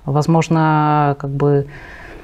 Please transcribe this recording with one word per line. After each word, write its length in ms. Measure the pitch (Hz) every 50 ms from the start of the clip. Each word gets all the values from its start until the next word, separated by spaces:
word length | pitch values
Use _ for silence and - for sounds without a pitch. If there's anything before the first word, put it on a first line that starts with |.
| -
Возможно, 1080 | 147 139 147 139 165 165 165 160 - 165 160 156 156 156 151 151 151 151 151 147 143 139 -
как 100 | 143 139
бы 360 | 139 139 143 143 143 143 143 143 - - - - - - - - - -